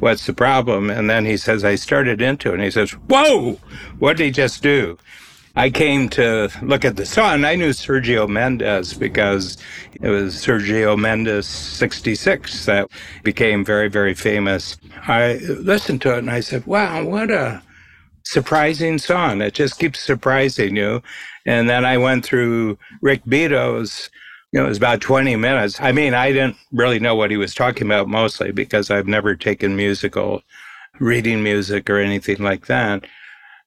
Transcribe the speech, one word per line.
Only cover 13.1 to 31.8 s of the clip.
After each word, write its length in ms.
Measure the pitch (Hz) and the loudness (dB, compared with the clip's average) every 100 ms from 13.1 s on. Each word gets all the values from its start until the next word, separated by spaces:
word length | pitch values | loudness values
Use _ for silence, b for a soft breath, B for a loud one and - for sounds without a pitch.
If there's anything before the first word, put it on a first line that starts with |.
| B | B
became 420 | 107 - 113 104 | -4 0 2 2
very, 240 | 98 104 107 | 0 0 2
very 260 | 104 101 | 2 0
famous. 640 | 90 110 104 98 95 - - - - - | 0 0 0 0 -2 -4 -14 -20 -12 0
I 280 | 120 120 | 2 2
listened 680 | 120 - - 190 208 - 135 | 0 -6 -4 0 0 0 -2
to 120 | 135 120 | 0 0
it 20 | |
and 120 | 120 | -2
I 80 | 120 | -4
said, 260 | - 127 - | -4 -6 -2
"Wow, 380 | 196 196 160 | -2 0 -4
what 260 | 160 202 220 | -4 -4 -2
a 320 | 202 123 110 - b b b b _ | -2 -2 -6 -14 b b b b _
surprising 760 | - - - 156 151 151 165 156 | -4 -2 2 2 2 0 -2 -2
song. 420 | - 180 165 101 | 0 0 2 0
It 120 | 107 | -2
just 240 | - 143 - | 0 -2 0
keeps 220 | 165 - | -4 -2
surprising 760 | - 127 135 135 139 - 101 | -4 -2 2 2 2 0 -2
you." 300 | 104 104 120 B B B B - | 0 -2 -4 B B B B -2
And 240 | 120 117 | 2 2
then 140 | 123 | 2
I 140 | 127 127 | 2 4
went 260 | 127 127 | 2 0
through 520 | - 127 120 117 110 101 B B | 0 0 2 0 -2 -4 B B
Rick 220 | 139 135 | 2 2
Beato's, 840 | 117 139 160 135 123 117 110 - - B B B B | 2 0 2 2 0 -2 -6 -8 -14 B B B B
you 80 | 139 | -2
know, 80 | 135 | 0
it 40 | |
was 80 | 101 | 2
about 240 | 120 113 | 2 2
twenty 340 | - 135 135 113 | 2 2 2 0
minutes. 440 | 117 135 104 - | 0 0 0 -2
I 120 | 135 | 0
mean, 220 | 135 143 | 2 2
I 180 | 123 135 | 2 2
didn't 240 | 135 131 - _ | 2 0 -4 _
really 260 | 120 123 113 | 0 2 2
know 160 | 117 | 2
what 160 | 113 104 | 2 0
he 60 | 104 | 0
was 180 | 95 | -2
talking 320 | - 123 - 104 | 0 -2 0 0
about 220 | 104 98 | 0 2
mostly 420 | 107 110 - 92 | 0 0 -2 -4
because 400 | 101 101 107 101 | -4 -2 -2 0
I've 160 | 101 98 | -2 2
never 300 | 107 101 90 | 0 0 0
taken 400 | 113 101 101 98 | -2 -2 -2 0
musical, 680 | 101 101 101 - 101 98 - B B B B - | -2 -2 -2 -2 -4 -6 -10 B B B B -4
reading 460 | 120 120 117 110 | 0 0 0 0
music 440 | 107 104 95 101 | 0 0 0 -4